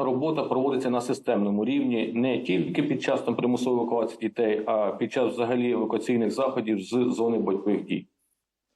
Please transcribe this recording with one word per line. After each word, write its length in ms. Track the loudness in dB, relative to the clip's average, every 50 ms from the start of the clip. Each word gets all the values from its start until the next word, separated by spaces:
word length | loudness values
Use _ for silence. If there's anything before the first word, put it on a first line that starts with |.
| 0
робота 380 | 0 0 0 0 0 0 -2 0
проводиться 460 | 0 0 0 2 0 0 0 0 0
на 100 | 0 0
системному 640 | 0 -2 -4 -4 0 0 0 2 2 0 0 0 0
рівні, 480 | 0 0 0 0 0 0 0 -2 -2 0
не 280 | 0 0 0 0 -2
тільки 400 | 0 0 0 0 0 0 0 -2
під 200 | 0 0 -2 -2
час, 200 | 0 0 -2 0
там, 140 | 0 -2 -2
примусової 440 | 0 0 0 2 2 2 0 0 0
евакуації 360 | 0 0 0 0 -2 -2 -4 -4
дітей, 420 | -6 -4 0 0 2 2 2 0 0
а 260 | 0 0 2 2 0
під 200 | 0 -2 -4 -2
час 200 | 0 0 0 0
взагалі 400 | 0 0 0 0 2 0 2 2
евакуаційних 580 | 0 0 0 0 -2 -2 0 0 0 2 2 0
заходів 500 | 0 0 0 0 0 -2 -2 0 0 -2
з 80 | -2 0
зони 500 | 0 2 2 2 2 0 0 2 2 2
бойових 460 | 0 0 0 0 0 0 0 0 -2
дій. 240 | -2 -4 -6 -6 _ _ _ _ _ _ _ _ _ _ _ _ _ _